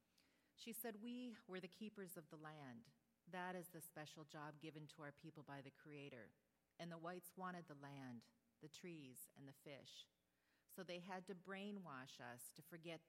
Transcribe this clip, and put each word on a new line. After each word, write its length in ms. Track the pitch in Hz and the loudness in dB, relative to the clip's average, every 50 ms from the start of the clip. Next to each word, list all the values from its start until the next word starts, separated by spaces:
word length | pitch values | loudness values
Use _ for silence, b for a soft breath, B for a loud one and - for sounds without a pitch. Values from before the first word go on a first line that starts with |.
| B B B B B B B B B B B | B B B B B B B B B B B
She 160 | - - 240 220 | -4 -2 0 2
said, 240 | - - 233 208 | 4 4 4 4
"We 400 | 202 220 240 240 247 247 247 214 208 - | 4 2 2 2 4 2 2 0 -2 -2
were 160 | - 185 185 | 0 2 2
the 80 | 175 175 | 2 0
keepers 480 | - - 220 208 214 202 190 170 - | 0 0 0 0 2 0 0 0 0
of 80 | 175 156 - 165 | -2 -2 -2 -4
the 80 | 151 | -4
land. 480 | 156 156 156 151 143 131 120 113 117 - - - - - - _ _ 175 | -2 -2 -2 -2 -2 -2 -2 -4 -6 -10 -14 -20 -20 -20 -20 _ _ 2
That 240 | 180 185 180 185 185 | 4 6 6 6 6
is 160 | 180 170 - | 4 2 2
the 160 | - 160 - | -2 -4 -4
special 400 | - - 156 151 147 - 165 156 | -2 -2 -2 -2 -2 -2 -6 -6
job 320 | 147 - 156 147 151 151 | -4 -2 0 0 0 0
given 320 | 147 156 156 147 156 151 143 - | 0 -2 -2 0 0 -4 -4 -4
to 80 | - 147 | -2 -2
our 80 | 143 139 | -2 -2
people 320 | - - 160 - 160 139 | -4 -6 -6 -6 -4 -4
by 160 | - 139 139 | -2 -2 -2
the 160 | 131 139 - | -2 -4 -8
Creator. 560 | - - 151 147 143 139 143 135 117 104 80 - - _ _ _ _ _ _ _ - | -8 -8 -6 -4 -2 -2 -2 -2 -4 -6 -8 -10 -16 _ _ _ _ _ _ _ -2
And 80 | 165 170 | 0 0
the 80 | 165 | 2
whites 400 | 165 165 170 180 180 175 - - | 2 2 2 2 2 0 -2 0
wanted 320 | 185 185 180 180 175 165 - | 2 4 4 4 2 0 -2
the 80 | 147 | -4
land, 480 | 143 143 139 143 139 131 127 120 113 - - - - - - - - | -2 -2 -2 0 0 0 0 0 -2 -4 -8 -16 -20 -20 -20 -10 -8
the 80 | 156 147 | -8 -6
trees, 480 | - - - 180 165 156 139 127 123 - - - - | -4 -2 0 0 0 0 -2 -2 -2 -4 -4 -4 -4
and 160 | - 139 - | -6 -6 -6
the 80 | 151 - - | -6 -6 -4
fish. 400 | 151 139 127 - - - - - - - _ _ B B B B B B B B - | -4 -4 -2 -4 -4 -6 -6 -8 -8 -14 _ _ B B B B B B B B -6
So 160 | - 196 180 | -2 0 2
they 160 | 165 175 180 | 4 4 2
had 240 | 175 196 185 185 180 | 4 4 2 2 4
to 80 | 202 196 | 2 0
brainwash 880 | 170 - 185 196 190 202 208 202 196 180 156 139 127 131 131 - - | 0 2 2 2 4 4 4 2 2 2 2 0 0 0 -2 -2 -2
us 320 | 123 120 120 - - - - | 0 0 0 -2 -2 -4 -6
to 80 | - - - | -8 -6 -6
forget 320 | 175 165 160 170 165 156 - | -6 -2 0 0 0 0 0